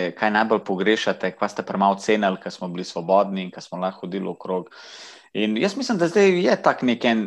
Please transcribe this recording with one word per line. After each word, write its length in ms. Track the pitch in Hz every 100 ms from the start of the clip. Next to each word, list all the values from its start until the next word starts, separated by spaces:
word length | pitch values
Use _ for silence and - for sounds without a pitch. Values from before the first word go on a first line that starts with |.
| 90
kaj 180 | - 107
najbolj 280 | 107 110 110
pogrešate, 720 | - 95 95 110 - 92 92
kva 160 | - 104
ste 140 | -
premalo 340 | 101 98 98 98
cenili, 400 | - 107 98 92
ko 120 | 101
smo 180 | - 90
bili 160 | 87
svobodni 600 | 90 90 85 95 98 95
in 80 | 90
ko 100 | -
smo 160 | - 87
lahko 220 | 92 -
hodili 260 | 90 95 92
okrog. 440 | 85 - 92 87 - - - - - _
In 220 | 98 107 107
jaz 200 | 190 247
mislim, 220 | 254 208
da 100 | 170
zdaj 260 | 208 196 175
je 180 | 180 190
tak 240 | 156 -
nek 240 | 127 117 123
en, 160 | 113